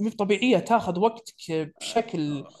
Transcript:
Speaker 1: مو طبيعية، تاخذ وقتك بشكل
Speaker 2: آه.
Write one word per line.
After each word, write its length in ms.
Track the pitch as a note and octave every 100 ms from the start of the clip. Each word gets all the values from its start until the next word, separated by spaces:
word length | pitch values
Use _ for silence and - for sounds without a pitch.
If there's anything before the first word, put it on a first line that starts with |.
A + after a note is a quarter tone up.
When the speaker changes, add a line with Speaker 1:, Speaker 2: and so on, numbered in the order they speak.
Speaker 1:
مو 100 | G#3+
طبيعية، 480 | A3 G3 G3+ B3+ F#3+
تاخذ 400 | - A#3 F#3+ F3+
وقتك 720 | A3+ A3+ - - - D#3+ D#3 -
بشكل 580 | - A#3 A3+ F3 D3 C#3+
Speaker 2:
آه. 100 | - -